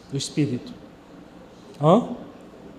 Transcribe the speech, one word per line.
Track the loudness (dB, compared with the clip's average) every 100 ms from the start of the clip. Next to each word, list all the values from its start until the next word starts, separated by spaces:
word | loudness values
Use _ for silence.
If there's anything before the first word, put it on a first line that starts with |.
| -8
do | -6
espírito? | -2 0 2 0 -6 -14 -18 -20 -20 -20 -20 -20 -20 -20 -20 2
Hã? | 6 6 4 -6 -12 -18 -20 -20 -18